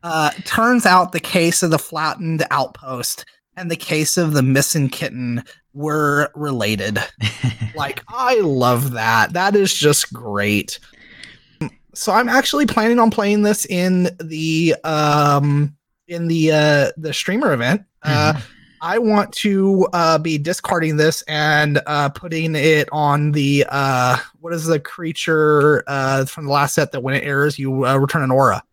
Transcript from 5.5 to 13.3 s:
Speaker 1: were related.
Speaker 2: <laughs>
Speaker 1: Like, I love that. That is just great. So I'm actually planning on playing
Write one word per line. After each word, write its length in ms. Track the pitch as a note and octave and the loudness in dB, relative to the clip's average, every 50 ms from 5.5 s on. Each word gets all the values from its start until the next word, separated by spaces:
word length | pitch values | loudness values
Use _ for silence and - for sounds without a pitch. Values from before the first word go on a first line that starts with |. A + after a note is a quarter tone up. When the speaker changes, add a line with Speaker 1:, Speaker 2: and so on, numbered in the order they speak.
| - _ _ _ _ | -20 _ _ _ _
Speaker 1:
were 560 | C#3+ C#3+ D3+ D3 D#3 D3+ C#3+ C#3+ C#3+ D3 - _ | -10 -6 -4 -2 0 0 0 0 0 -2 -4 _
related. 640 | D3 D3+ D3 C3+ A#2+ G#2+ G#2 A2 G2+ F#2+ G#2 G#2 A2 G#2+ - - _ A#2 G#2+ - - | -8 -6 -4 -4 -2 -2 -2 -2 -2 -4 -4 -4 -4 -6 -8 -8 _ -6 -6 -6 -4
Speaker 2:
<laughs> 360 | - B2 A2+ - A#2 G#2+ - | -4 -4 -4 -4 -10 -10 -6
Speaker 1:
Like, 280 | D3+ D3 C#3 C#3 - - - | -6 -8 -8 -8 -12 -16 -14
I 320 | G#3+ A#3+ C4 B3 B3+ A3+ | -8 -4 0 2 2 2
love 500 | G3+ E3 C#3 B2+ B2 B2+ B2 A#2+ C3 C#3 | 2 2 0 2 2 2 2 2 0 -4
that. 420 | B2 A2+ A2 A2+ A2+ A2+ A2 - - | -4 -2 0 2 2 2 2 2 0
That 220 | F3 F#3 G3+ G3+ | -2 0 2 2
is 180 | G#3 G3 F#3 - | 2 2 2 0
just 400 | - D3 D3+ C#3 - - - - | 2 2 2 2 2 0 -4 -8
great. 640 | A#2 A#2+ A2+ G2+ G2+ G2+ G#2 G#2 G#2 - - - - - - _ _ - - - - - - - - _ _ _ _ D#3+ C#3+ _ _ _ _ _ | -14 -12 -8 -4 -2 0 0 0 0 -2 -4 -12 -16 -16 -20 _ _ -20 -20 -20 -20 -20 -20 -20 -20 _ _ _ _ -10 -10 _ _ _ _ _
So 160 | - - - | -8 -4 0
I'm 180 | F#3 G#3+ B3 A#3+ | 2 2 2 2
actually 380 | A3+ C4 C4 - - C#4+ D4 A3+ | 2 0 0 2 0 0 0 0
planning 320 | - - G#3+ A3+ A#3 A#3+ | 0 0 0 2 4 4
on 100 | A3+ A3+ | 4 2
playing 320 | G#3 - G3+ G3+ | 2 0 0 0